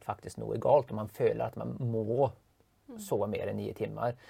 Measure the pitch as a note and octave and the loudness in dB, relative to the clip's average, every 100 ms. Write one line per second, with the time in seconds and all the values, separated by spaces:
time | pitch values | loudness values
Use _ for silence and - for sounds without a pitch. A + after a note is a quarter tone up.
0 | - G#2 - - A2 A2 - C#3+ B2+ G#2+ | -6 -8 -10 -8 -4 0 6 6 6 -4
1 | G#2+ - A#2 - A#2 - A#2 A#2+ B2 A2+ | -6 2 2 2 -2 -4 -6 -4 -2 0
2 | G#2+ A#2+ C3+ - _ _ _ _ - A#3 | 0 2 2 0 _ _ _ _ -18 -16
3 | G#3 A2+ G#2 - G2+ G#2 G#2 G2+ G#2+ G#2 | -2 0 0 0 -2 -4 -6 -6 -6 -2
4 | A#2+ B2 | -4 -4